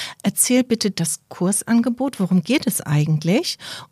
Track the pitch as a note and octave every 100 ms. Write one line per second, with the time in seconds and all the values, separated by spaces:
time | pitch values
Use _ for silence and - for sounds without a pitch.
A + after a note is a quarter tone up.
0 | - - - - - B3+ B3+ A3+ G#3 -
1 | E3 - _ - F3+ G3 - A#3 B3 A#3+
2 | C4+ - F3+ F#3 D#3+ C#4 - - - D3
3 | D3+ D#3 D#3+ A3 F4 - - - -